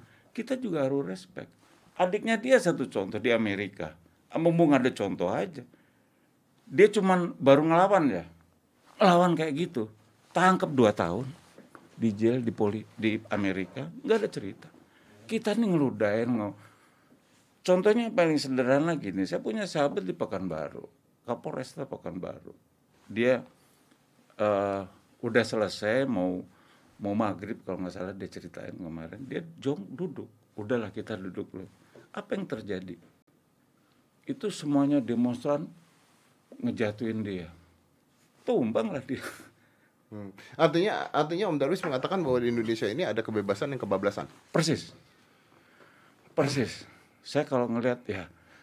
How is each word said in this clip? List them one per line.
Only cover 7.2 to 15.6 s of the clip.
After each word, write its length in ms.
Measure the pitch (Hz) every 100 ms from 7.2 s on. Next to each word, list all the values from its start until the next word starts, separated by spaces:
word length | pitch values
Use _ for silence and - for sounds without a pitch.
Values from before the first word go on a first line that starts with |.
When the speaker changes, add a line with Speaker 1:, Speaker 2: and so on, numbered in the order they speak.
| 175 -
Speaker 1:
baru 300 | 135 139 160
ngelawan 400 | 170 196 196 143
ya. 180 | 90 82 - _ _ _ _ _ -
Ngelawan 380 | 196 175 180
kayak 200 | 160 160 143
gitu. 260 | 180 123 110 - _ _ _
Tangkep 400 | 170 185 185 170
dua 240 | 135 107
tahun. 320 | 104 85 92 135 156 - - - - -
Di 220 | - 113
jail, 320 | 101 113 127 117
di 80 |
poli-, 320 | 110 104 107 101
di 240 | - 107 107 -
Amerika. 640 | 101 98 95 92 127 156 226
Nggak 200 | - 220
ada 100 | 202
cerita. 380 | 135 101 - - - _ _ _ - -
Kita 320 | 226 214
nih 80 | 208